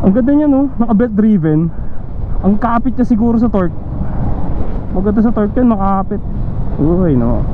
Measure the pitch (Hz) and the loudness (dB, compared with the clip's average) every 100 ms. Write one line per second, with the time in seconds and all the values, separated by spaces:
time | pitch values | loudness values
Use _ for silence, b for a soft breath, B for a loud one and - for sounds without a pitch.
0 | 202 202 247 294 302 269 277 - 233 214 | 2 2 2 2 2 2 0 -2 0 2
1 | 247 208 220 208 156 151 165 B B B | 0 2 2 2 2 0 0 B B B
2 | B - - - 185 208 226 233 262 220 | B -6 -2 0 2 0 2 0 0 0
3 | 226 226 233 226 233 202 175 - - - | 0 2 2 2 0 0 0 -4 -6 -4
4 | - - - - - - - - - 180 | -4 -2 -2 0 0 0 0 -2 -4 -2
5 | 196 208 220 226 208 247 247 214 196 196 | 0 2 2 2 0 2 2 2 0 0
6 | 190 208 - - - - - - 147 175 | -2 -4 -4 -4 -4 -2 -2 0 2 2
7 | 180 127 117 - - | 2 2 0 0 -2